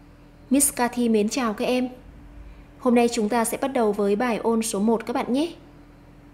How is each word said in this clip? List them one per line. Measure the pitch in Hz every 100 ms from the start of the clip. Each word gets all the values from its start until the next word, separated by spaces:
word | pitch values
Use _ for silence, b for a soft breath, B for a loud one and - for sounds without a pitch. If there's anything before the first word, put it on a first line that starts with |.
| - - - - -
Miss | 269 277 -
Cathy | 240 240 233
mến | 220 208
chào | 285 233
các | 208
em. | 220 254 254 - - - - - B B B -
Hôm | 254
nay | 240 233
chúng | 240 208
ta | 240
sẽ | 226 -
bắt | 269
đầu | 262 214
với | 208 202 208
bài | 247 208
ôn | 233 226
số | 220 196
một | 220 220 226
các |
bạn | 262 -
nhé. | 262 330 - - - - - - - -